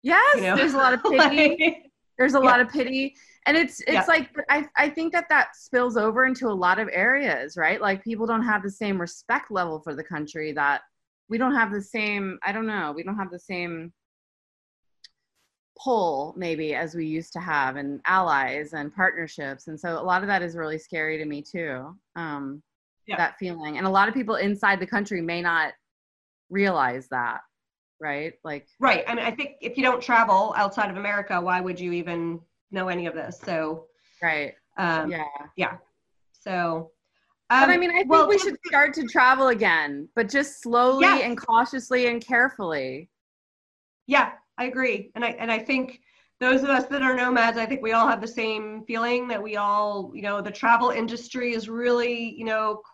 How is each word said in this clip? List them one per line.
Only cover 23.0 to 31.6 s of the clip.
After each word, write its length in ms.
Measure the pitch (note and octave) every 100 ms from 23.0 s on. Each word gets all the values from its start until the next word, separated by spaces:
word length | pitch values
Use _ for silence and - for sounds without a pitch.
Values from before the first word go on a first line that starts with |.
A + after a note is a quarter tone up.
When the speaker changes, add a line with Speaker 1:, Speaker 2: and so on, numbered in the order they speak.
| -
Speaker 2:
Yeah. 100 | F3
Speaker 1:
that 220 | E3 -
feeling. 400 | F3+ E3+ D3+ D3
And 80 | F#3+
a 40 |
lot 180 | G3 G#3+
of 60 |
people 220 | C4 G#3+ G#3
inside 440 | G3+ G3+ G3+ G3
the 60 | F#3+
country 360 | G#3 G3+ F#3
may 180 | E3 F3
not 320 | F3 E3 D3+ - _ _ _ _ _ _ -
realize 580 | F#3+ G3 E3 B2+ B2+ C3
that, 320 | B2+ A#2 - - _ _ _ _ -
right? 360 | D3+ C#3+ D#3+ -
Like 220 | D#3+ D3 - -
Speaker 2:
Right. 260 | C4 F#3+ -
I 60 |
mean, 100 | A#3
I 60 | A#3
think 260 | A#3+ C#4 -
if 140 | A#3 C4+
you 40 |
don't 200 | B3+ B3
travel 500 | - A#3 A3+ F#3+ G#3+ -
outside 340 | G3+ A3 G3+
of 60 | F#3
America, 420 | G3+ G3+ G3+ F3+
why 200 | F3 F3+